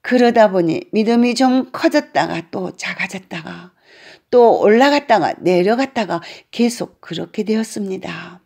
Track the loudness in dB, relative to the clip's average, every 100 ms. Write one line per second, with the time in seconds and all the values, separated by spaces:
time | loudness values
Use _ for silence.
0 | 0 2 4 4 4 4 0 -2 -2 -2
1 | 2 2 2 2 2 2 -2 -2 0 0
2 | -2 -4 -2 -6 -8 -10 -10 -10 -12 -8
3 | -10 -10 -14 -14 -14 -16 -20 _ _ -20
4 | -20 -20 _ 4 6 6 4 4 4 2
5 | 2 0 0 -2 0 2 2 0 -2 -4
6 | -4 -6 -8 -20 _ -2 -2 -2 -12 _
7 | -14 -12 -8 -8 -4 -4 -4 -8 -8 -8
8 | -10 -14 -16 -20